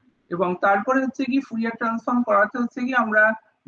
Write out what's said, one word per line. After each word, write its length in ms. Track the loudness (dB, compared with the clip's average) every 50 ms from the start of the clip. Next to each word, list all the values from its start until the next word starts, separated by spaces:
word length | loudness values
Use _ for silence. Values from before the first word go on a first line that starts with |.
| _ _ _ _ _ -8
এবং 260 | -4 -2 -2 -2 -2 0
তারপরে 440 | 2 2 2 2 2 0 0 0 0
হচ্ছে 200 | -2 -4 -4 -4
কি 160 | -2 -2 -2
Fourier 360 | -2 -2 -4 -4 -4 -4 -4 -4
transform 460 | -4 -4 -4 -4 -4 -2 0 0 2
করাতে 340 | 2 2 2 2 2 0 -2
হচ্ছে 240 | -4 -4 -4 -4
কি 120 | -4 -2 0
আমরা 400 | 0 0 2 2 4 4 2 2 -2 -8 _ _ _ _